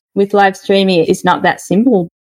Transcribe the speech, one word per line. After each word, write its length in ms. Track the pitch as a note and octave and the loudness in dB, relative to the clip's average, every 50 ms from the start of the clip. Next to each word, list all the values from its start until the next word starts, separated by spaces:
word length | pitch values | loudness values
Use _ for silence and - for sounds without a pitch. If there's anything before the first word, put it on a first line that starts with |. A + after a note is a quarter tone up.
| _ _ - | _ _ -4
with 200 | G3 G3+ G3+ - | -4 -2 0 2
live 220 | G3+ G3+ G3 G3 | 2 2 2 0
streaming, 480 | - - - G3 G3 F#3+ F#3+ F#3 E3 D#3+ | -4 -2 0 0 2 2 2 2 0 0
it's 180 | - F#3+ - - | 0 -2 -2 0
not 180 | F3+ F3 - | -2 -2 0
that 180 | G3+ E3+ - - | 0 -2 -4 -4
simple. 480 | - - - G3+ A#3+ C4+ A3+ F#3 E3+ E3+ _ _ _ _ _ | -6 -2 0 0 2 2 2 0 -2 -4 _ _ _ _ _